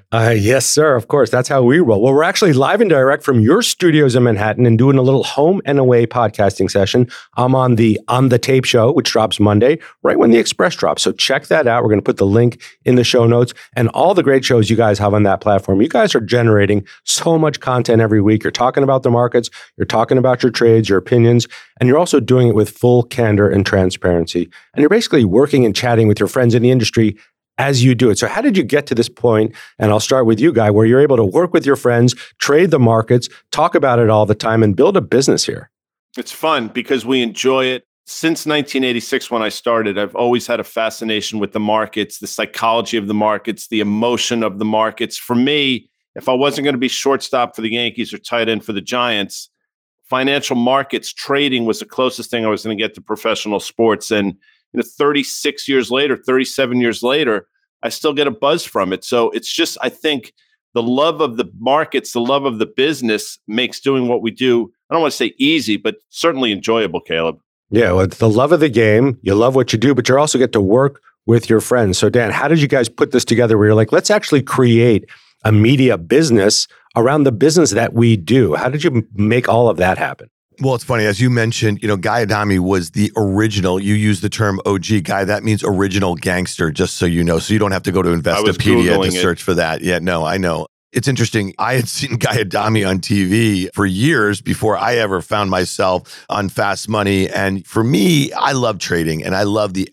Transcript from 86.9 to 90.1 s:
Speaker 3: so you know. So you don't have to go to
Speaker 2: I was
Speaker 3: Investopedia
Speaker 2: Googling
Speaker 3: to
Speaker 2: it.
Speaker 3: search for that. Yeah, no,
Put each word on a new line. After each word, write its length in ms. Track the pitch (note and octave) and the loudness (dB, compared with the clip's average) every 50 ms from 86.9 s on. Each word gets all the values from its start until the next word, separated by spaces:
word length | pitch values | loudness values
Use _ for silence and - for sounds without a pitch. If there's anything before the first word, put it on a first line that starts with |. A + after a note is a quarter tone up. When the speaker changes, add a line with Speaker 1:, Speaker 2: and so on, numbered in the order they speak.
| - | -2
Speaker 3:
so 100 | - F#2 | -2 -2
you 160 | F2 E2+ E2+ | -2 0 0
know. 160 | E2+ E2+ E2 D#2+ | 0 0 0 -2
So 140 | - - | -2 -2
you 80 | G#2 G#2+ | -2 0
don't 140 | G#2 G2+ F#2+ | 0 -2 -2
have 100 | F2+ - | -4 -4
to 80 | G2+ | -2
go 100 | F2+ F#2+ | -2 0
to 100 | F2+ E2+ | 0 0
Speaker 2:
I 20 | E2+ | 0
was 80 | E2+ | -2
Speaker 3:
Investopedia 720 | D2 - E2 G2+ G#2+ G#2 F#2+ - - G#2+ - F2+ F2 F2+ E2 | -2 -2 -2 0 0 -2 -2 0 0 2 2 2 2 2 0
Speaker 2:
Googling 160 | E2+ F#2+ F#2 | 0 0 -2
Speaker 3:
to 60 | F2 F2+ | -2 -2
Speaker 2:
it. 40 | |
Speaker 3:
search 220 | F2+ F2+ E2+ - - | -2 -2 -2 -2 -4
for 120 | - F2+ | -2 -2
that. 260 | E2+ E2+ D#2+ D#2+ - | 0 -2 -2 -4 -4
Yeah, 180 | D2+ F2 F2+ E2+ | -4 -4 -4 -2
no, 240 | D#2+ F#2 | -2 -2